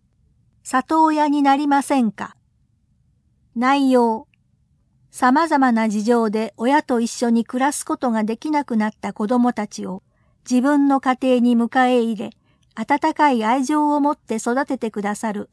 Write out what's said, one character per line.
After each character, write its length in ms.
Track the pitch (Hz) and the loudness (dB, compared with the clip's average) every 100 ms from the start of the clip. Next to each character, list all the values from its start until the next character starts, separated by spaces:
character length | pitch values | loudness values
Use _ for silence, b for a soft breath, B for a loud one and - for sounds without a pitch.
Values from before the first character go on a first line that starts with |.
| _ _ _ _ _ _ | _ _ _ _ _ _
里 420 | - 262 - 320 | -6 -4 0 2
親 240 | 320 302 302 | 2 2 0
に 140 | 294 | 2
な 120 | 277 | 2
り 120 | 277 294 | 2 2
ま 160 | 285 | 0
せ 180 | - 277 | 2 0
ん 100 | 220 | 0
か？ 280 | - 202 - _ _ _ _ _ _ _ _ _ _ _ | -2 -14 -14 _ _ _ _ _ _ _ _ _ _ _
内 360 | 233 254 277 269 | -2 0 2 4
容、 360 | 247 233 220 294 _ _ _ _ _ _ _ _ | 4 2 -2 -8 _ _ _ _ _ _ _ _
様 380 | - 254 285 330 | 0 2 4 2
々 240 | 294 262 | 2 2
な 160 | 226 220 | 2 0
事 140 | 208 | -2
情 260 | 208 240 220 | 0 2 0
で 240 | 220 220 - | -2 -6 -4
親 240 | 233 294 | 0 0
と 180 | - 240 | 0 -2
一 80 | 233 | -2
緒 220 | - 233 | -2 0
に 160 | 233 - | 0 0
暮 120 | 254 | -2
ら 140 | 269 | -2
す 140 | - - | -4 -8
こ 100 | 311 | -4
と 140 | 269 | -2
が 120 | 220 | -2
で 140 | 214 226 | -4 -6
き 140 | 311 | -4
な 160 | 302 269 | -4 -2
く 100 | 226 | -2
な 120 | 214 | -2
っ 40 | - | -6
た 140 | 202 | -10
子 120 | 196 214 | -6 -2
供 280 | 247 247 | 0 0
た 120 | 240 208 | -2 -8
ち 200 | - 196 | -10 -12
を 160 | 185 _ _ _ _ - | -12 _ _ _ _ -2
自 140 | 254 | 0
分 280 | 269 294 277 | 2 2 2
の 120 | 269 | 0
家 160 | 262 254 | -2 -2
庭 220 | 262 247 | 0 2
に 160 | 240 233 | 2 2
迎 320 | 233 269 254 | 0 0 2
え 140 | 254 | 2
入 140 | 233 208 | 0 -4
れ、 140 | 220 - _ _ _ | -10 -14 _ _ _
温 400 | - 220 294 269 | -10 -4 -2 -2
か 160 | - 294 | 2 2
い 120 | 247 | 2
愛 220 | 214 262 | 0 0
情 320 | 254 302 294 294 | 0 0 0 0
を 40 | |
持 120 | 285 | 0
っ 60 | 294 | -2
て 180 | - 220 | -6 -6
育 300 | 240 247 285 | -2 -4 -2
て 100 | 262 | -4
て 140 | 226 | -6
く 100 | 214 | -6
だ 140 | 202 | -6
さ 180 | 208 220 | -4 -6
る 160 | 202 202 | -8 -10